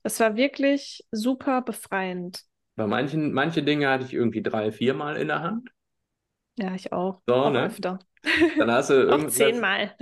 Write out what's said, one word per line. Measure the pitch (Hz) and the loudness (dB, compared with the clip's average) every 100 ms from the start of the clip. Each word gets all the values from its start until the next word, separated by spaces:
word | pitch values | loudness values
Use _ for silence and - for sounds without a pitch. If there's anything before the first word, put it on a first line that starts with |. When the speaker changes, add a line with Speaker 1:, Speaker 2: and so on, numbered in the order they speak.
Speaker 1:
Das | 220 - | -8 0
war | 226 214 | 0 2
wirklich | 233 - 277 285 - - - | -2 2 0 0 -4 -20 -10
super | 220 233 262 - 254 | -4 -2 -2 -2 -2
befreiend. | 247 208 - 196 185 180 180 180 _ _ _ - | -2 -10 -6 -4 -4 -6 -8 -12 _ _ _ -4
Speaker 2:
Bei | 107 | -2
manchen, | 113 131 156 147 | 0 0 -2 0
manche | 123 151 160 | 0 0 0
Dinge | 143 147 143 | 0 2 2
hatte | 135 127 | 0 -2
ich | |
irgendwie | - 117 110 | 0 0 0
drei, | 107 113 107 | -2 -2 -2
viermal | 107 117 147 147 156 | 0 -2 0 -4 -4
in | 147 | -2
der | 151 | -2
Hand. | 165 226 254 _ _ _ _ _ _ _ _ - | -4 -6 -10 _ _ _ _ _ _ _ _ -8
Speaker 1:
Ja, | 190 185 | -8 -6
ich | - | -4
auch. | 185 185 190 - | -2 -4 -4 0
Speaker 2:
So, | - | 2
Speaker 1:
Auch | 147 | 4
Speaker 2:
ne? | 127 165 | 2 -2
Speaker 1:
öfter. | 226 190 190 _ _ - - 320 311 | -4 -8 -8 _ _ -2 2 4 4
Speaker 2:
Dann | 113 | 4
hast | 120 139 | 2 4
du | |
Speaker 1:
<laughs> | 135 101 | 4 6
Auch | 147 | 4
Speaker 2:
irgendwas, | 151 - | 2 0
Speaker 1:
zehnmal. | - 240 202 196 208 - | 2 2 -2 -2 -4 -6